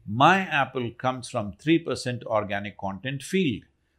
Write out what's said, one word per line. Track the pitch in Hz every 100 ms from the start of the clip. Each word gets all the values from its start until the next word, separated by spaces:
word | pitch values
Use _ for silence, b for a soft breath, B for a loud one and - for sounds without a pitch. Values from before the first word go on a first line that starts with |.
| -
"My | 113 151 190
apple | 185 151 127 135 117
comes | - 127 127 120
from | 120 104
three | - 147 165
percent | 165 120 127 120
organic | - 107 101 101 101 -
content | 98 95 131 135
field." | - 190 160 92 - _ _